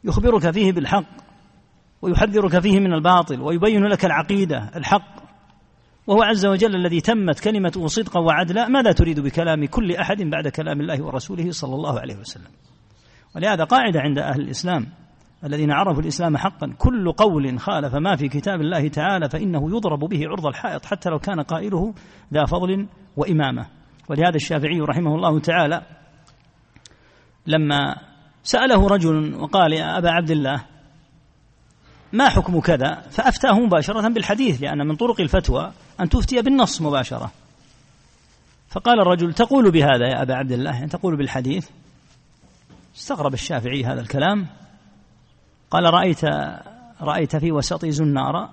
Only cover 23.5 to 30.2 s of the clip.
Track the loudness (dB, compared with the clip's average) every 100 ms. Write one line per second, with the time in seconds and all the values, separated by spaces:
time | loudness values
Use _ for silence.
23.5 | -4 -10 -16 _ _ -6 0 2 2 -2
24.5 | -4 -2 -2 -2 -2 0 0 0 0 0
25.5 | 0 0 -2 -8 -20 _ _ _ _ _
26.5 | _ _ _ -20 _ _ _ _ _ -2
27.5 | 0 2 0 -2 -6 -14 _ _ _ -2
28.5 | 0 4 6 6 4 4 2 0 -6 -2
29.5 | 2 4 2 -2 0 2 2